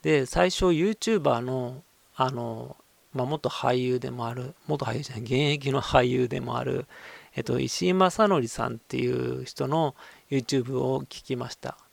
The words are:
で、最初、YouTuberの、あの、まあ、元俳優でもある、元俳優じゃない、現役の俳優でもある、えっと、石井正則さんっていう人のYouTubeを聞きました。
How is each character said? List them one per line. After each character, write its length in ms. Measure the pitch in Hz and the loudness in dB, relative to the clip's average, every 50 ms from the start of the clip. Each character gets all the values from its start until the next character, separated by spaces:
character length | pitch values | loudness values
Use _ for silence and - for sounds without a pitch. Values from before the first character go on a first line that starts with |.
で、 240 | - 156 156 143 131 | 2 4 2 2 2
最 240 | 127 - 165 180 185 | 2 2 2 2 4
初、 160 | - - 190 | 4 2 4
YouTuber 720 | 180 170 151 170 208 220 - - 226 226 196 143 139 120 117 | 4 4 4 2 2 0 0 0 0 0 2 4 2 2 2
の、 420 | 123 127 131 131 127 120 127 135 - _ _ _ _ _ _ | 0 -2 -2 -2 -4 -4 -8 -12 -16 _ _ _ _ _ _
あ 160 | - 131 131 | 0 0 0
の、 460 | 139 120 120 117 113 113 120 135 139 _ _ _ _ _ _ _ - | 0 -4 -6 -6 -6 -8 -10 -12 -14 _ _ _ _ _ _ _ -4
ま 60 | 131 | -4
あ、 40 | 127 | -2
元 220 | 135 151 151 - - | -2 -2 -2 -2 -4
俳 280 | - - 123 127 123 | -4 0 0 0 2
優 220 | 127 127 127 123 127 | 2 2 0 0 -2
で 120 | 123 127 | -2 -6
も 160 | 123 123 117 | -6 -6 -6
あ 80 | 117 120 | -6 -6
る、 200 | 127 123 131 - _ _ | -8 -10 -10 -12 _ _
元 180 | - 151 139 131 | -4 -4 -2 -2
俳 140 | 113 113 131 | -4 -4 -4
優 40 | |
じ 100 | 147 - | -6 -6
ゃ 40 | 127 | -8
な 40 | 110 | -10
い、 20 | |
現 100 | 120 110 127 | -4 0 2
役 380 | 131 151 143 147 147 135 139 | 2 4 2 2 0 0 -2
の 80 | 135 135 | -2 -2
俳 260 | 127 - - 135 127 | -2 4 4 6 6
優 220 | 123 127 131 127 120 | 6 2 2 0 0
で 120 | - 131 | -2 -4
も 180 | 127 120 120 120 | -4 -4 -4 -2
あ 60 | 123 | -2
る、 220 | 131 131 135 135 _ - - - - - - - - _ | -2 -2 -2 -4 _ -16 -20 -20 -18 -20 -20 -20 -10 _
え 60 | 131 | -6
っ 40 | 120 | -2
と、 140 | - 123 131 | 0 0 0
石 300 | 131 123 - - 175 180 | 0 -2 -2 0 2 2
井 60 | 180 | 6
正 340 | 185 185 180 - - 214 202 | 6 4 4 4 4 4 4
則 180 | 196 151 120 113 | 4 4 2 0
さ 200 | - - 120 123 | -2 -4 -4 -4
ん 60 | 117 | -4
っ 20 | 113 | -8
て 200 | _ _ 123 127 | _ _ -2 0
い 120 | 123 123 | 0 0
う 340 | 127 123 123 123 127 127 131 | 0 0 0 -2 -4 -4 -8
人 240 | - - - 139 131 | -10 -6 -4 -2 0
の 260 | 147 165 160 143 - - - - - - _ _ | 2 2 2 0 -2 -6 -20 -20 -20 -20 _ _
YouTube 480 | 139 135 120 - 143 135 117 127 135 127 | -2 -2 0 0 0 0 0 0 -2 -2
を 240 | 131 127 131 131 | 0 0 -2 -2
聞 220 | 135 - - - - | -4 -8 -14 -18 -8
き 120 | - 131 | -6 -6
ま 120 | 120 120 120 | -6 -6 -8
し 80 | - | -10
た。 220 | _ - 127 131 - - _ | _ -10 -12 -12 -12 -18 _